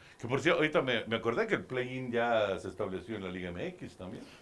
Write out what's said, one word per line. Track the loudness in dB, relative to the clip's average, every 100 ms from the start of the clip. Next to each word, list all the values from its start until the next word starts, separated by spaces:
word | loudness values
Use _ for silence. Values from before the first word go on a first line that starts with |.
| -20 -10
Que | -2
por | 2
cierto, | 4 4
ahorita | 4 4
me, | 2 2 2
me | 0
acordé | 2 2 2
que | 0
el | -2
play-in | -4 -2 -4 -2
ya | 2 4 4 4 0
se | -4
estableció | -4 -4 -4 -6 -6
en | -4
la |
Liga | -4 -6
M | -4 -6
X | -8 -14 -12
también. | -12 -12 -14 -20